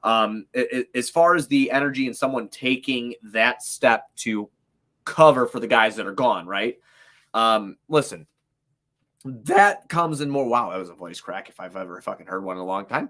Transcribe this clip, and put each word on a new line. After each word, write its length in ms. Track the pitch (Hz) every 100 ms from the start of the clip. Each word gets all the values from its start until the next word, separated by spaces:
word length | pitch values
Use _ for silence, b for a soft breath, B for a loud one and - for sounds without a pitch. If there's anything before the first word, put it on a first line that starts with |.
Um, 420 | - 113 107 107 98
a-, 240 | 127 123 127
a-, 180 | 123 127
as 120 | 117
far 260 | - 170
as 120 | 175 -
the 240 | 139 135
energy 360 | 131 143 131 131
and 80 |
someone 340 | - 135 131 107
taking 640 | - 127 131 135 127 120 117
that 400 | 110 107 117 123
step 420 | - - 127 113 - -
to 320 | - 107 104 _ _ _ _ _
cover 420 | - - 156 131 120
for 120 | 120
the 80 | 113
guys 280 | 117 110
that 120 | 107 98
are 60 |
gone, 340 | 95 127 98 87
right? 300 | 98 113 123 b b b b b
Um, 440 | 113 113 110 98 - _
listen, 400 | 156 135 87 78 _ _ _ _ _ _ _ _ _
that 640 | 135 123 107 262 202 196 _
comes 320 | 165 165 147
in 80 | 143
more, 180 | 139 131
wow, 240 | 120 110
that 80 | 92
was 100 | 87
a 40 |
voice 260 | 82 87 85
crack 300 | - 92 -
if 100 | -
I've 160 | 90
ever 260 | 92 92 87
fucking 260 | - 98 82
heard 160 | 95
one 140 | 95 92
in 40 |
a 40 |
long 200 | 92 95
time. 240 | 101 127